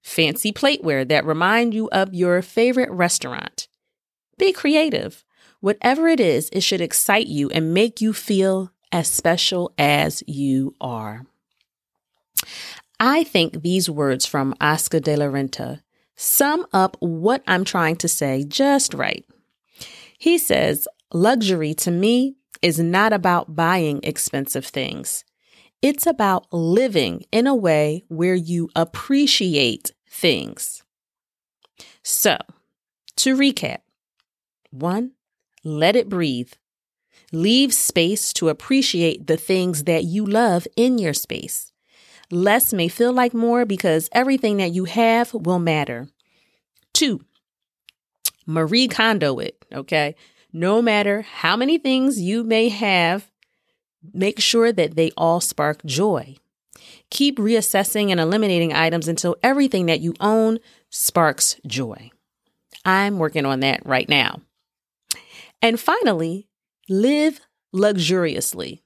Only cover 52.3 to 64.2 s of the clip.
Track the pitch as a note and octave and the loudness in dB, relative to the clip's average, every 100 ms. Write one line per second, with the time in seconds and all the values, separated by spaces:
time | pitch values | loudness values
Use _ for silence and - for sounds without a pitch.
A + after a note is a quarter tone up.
52.3 | A3+ A3+ A3 A#3 G3+ G#3+ F#3 E3+ F#3+ - | -2 0 2 2 0 0 2 2 0 -6
53.3 | _ _ _ _ _ _ _ D#3+ E3+ G3 | _ _ _ _ _ _ _ -14 -2 -2
54.3 | G#3 - A#3 A3+ G3 D#3 D#3+ D#3+ - E3 | 0 2 4 2 2 0 2 0 2 0
55.3 | E3+ - - D3+ D3+ D#3 C3+ G#3 D#3 C3 | 2 -2 -2 -2 -4 -6 -2 0 0 -6
56.3 | C3+ _ _ _ - - - _ - C#4+ | -20 _ _ _ -20 -20 -20 _ 0 0
57.3 | C#4 G#3 A3+ G#3 G3 G3 G#3+ G3+ F3+ D#3+ | 0 0 2 2 0 0 -2 0 0 0
58.3 | G#3 G#3 F3 E3 D3+ E3 E3 D#3 E3 F3 | 0 2 2 0 0 0 0 -2 -2 -4
59.3 | E3 A#3+ C4+ C4+ G3 E3+ D#3 E3 E3 G3+ | 0 0 2 2 0 0 0 -2 -2 2
60.3 | A3 A3 A3+ _ _ _ - - F3 D#3 | 2 2 0 _ _ _ -6 -2 2 2
61.3 | - - - C#3+ A2 A#2+ - A2+ _ _ | 2 -2 -2 -8 -6 -6 -10 -18 _ _
62.3 | _ _ _ _ - - F#3+ G3+ G3 D#3 | _ _ _ _ -6 0 2 2 0 -2
63.3 | D#3 C#3 C3+ C3+ - - C3 C3 C#3+ | 0 -2 0 0 0 0 -2 2 2